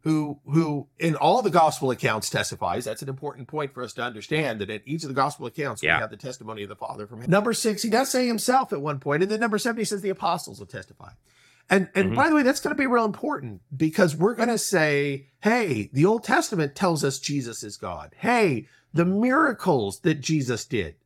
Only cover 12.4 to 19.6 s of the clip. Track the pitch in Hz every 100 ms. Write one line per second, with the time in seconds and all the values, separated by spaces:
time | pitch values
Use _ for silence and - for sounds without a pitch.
12.4 | 247 302 294 294 269 240 220 180 294 285
13.4 | 123 98 _ 135 156 160 180 156 190 233
14.4 | 233 226 - 185 156 143 143 139 - _
15.4 | 208 247 202 117 101 131 175 226 - 262
16.4 | - 190 143 - 190 156 139 135 - 143
17.4 | 117 110 107 - 98 82 76 - 202 240
18.4 | 202 120 - _ _ 151 175 196 247 269
19.4 | 311 214